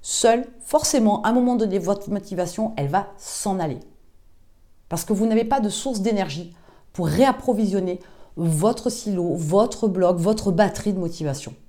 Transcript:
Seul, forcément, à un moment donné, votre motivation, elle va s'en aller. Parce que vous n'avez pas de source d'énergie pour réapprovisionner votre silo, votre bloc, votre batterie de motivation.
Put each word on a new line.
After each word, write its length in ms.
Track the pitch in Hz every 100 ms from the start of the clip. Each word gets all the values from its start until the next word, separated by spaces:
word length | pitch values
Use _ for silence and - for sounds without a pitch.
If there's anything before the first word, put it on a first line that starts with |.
Seul, 440 | - - 247 233 254 -
forcément, 600 | - 311 - 294 220 202
à 60 | 220
un 40 |
moment 220 | 247 247
donné, 240 | 240 220 190
votre 320 | 170 202 -
motivation, 640 | 202 196 180 175 - 220 -
elle 120 | 143
va 200 | 175 202 -
s'en 440 | - - 208 190
aller. 180 | 160 123 - _ - _ - - _ _ _ - -
Parce 160 | 165
que 80 | -
vous 140 | 202 226
n'avez 180 | 220
pas 160 | 220 269
de 80 | 208
source 320 | - 269 226
d'énergie 540 | 196 214 175 143 170 - - - -
pour 140 | - 165
réapprovisionner 960 | 151 269 269 - 214 208 196 185 180 - - - -
votre 540 | 170 156 202 233 254
silo, 460 | - 208 185 175 156
votre 520 | 156 190 233 - 220
bloc, 300 | 180 180 175
votre 320 | 170 220 -
batterie 420 | 175 196 - 208
de 60 | 190
motivation. 560 | 170 - 151 139 - -